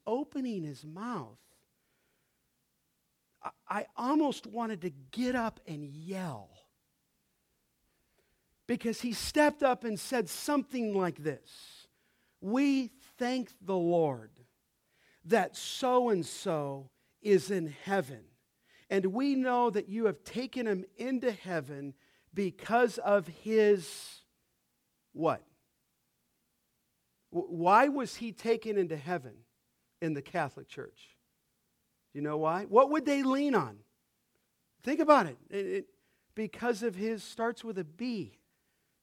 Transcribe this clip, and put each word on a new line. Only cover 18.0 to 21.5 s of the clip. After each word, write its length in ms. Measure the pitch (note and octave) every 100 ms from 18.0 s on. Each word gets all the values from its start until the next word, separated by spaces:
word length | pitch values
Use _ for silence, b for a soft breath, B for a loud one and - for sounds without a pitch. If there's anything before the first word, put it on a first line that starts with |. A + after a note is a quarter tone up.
| C3+ B2 - _ _ _ _ _ -
And 160 | G3 F#3+
we 300 | G3+ C#4+ C4+
know 340 | B3+ B3 A#3+
that 180 | G#3 -
you 160 | G#3
have 180 | A3+ F3+
taken 440 | - G#3+ C4 C4 A#3
him 180 | F#3+ F#3 -
into 360 | A#3+ C4 B3
heaven 640 | G3+ F#3